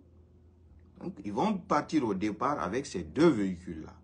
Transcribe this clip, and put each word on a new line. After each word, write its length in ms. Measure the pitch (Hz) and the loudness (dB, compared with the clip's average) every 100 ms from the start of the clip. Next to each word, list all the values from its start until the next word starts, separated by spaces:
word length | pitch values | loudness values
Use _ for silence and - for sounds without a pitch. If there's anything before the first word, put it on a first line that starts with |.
| - - - - - - - - - - | -10 -20 -20 -20 -20 -20 -20 -20 -20 -12
Donc, 180 | 90 - | -12 -10
ils 80 | 101 | -6
vont 240 | 104 202 190 | 0 0 0
partir 500 | - 151 143 156 117 | 0 0 2 2 2
au 60 | |
départ 480 | 95 107 101 127 143 | 0 -2 0 -2 0
avec 240 | 90 120 | -2 -4
ces 180 | 143 92 | -4 -6
deux 280 | 78 120 165 | -4 4 6
véhicules-là. 640 | 113 95 87 - 80 - - | 6 0 -2 -8 -10 -12 -18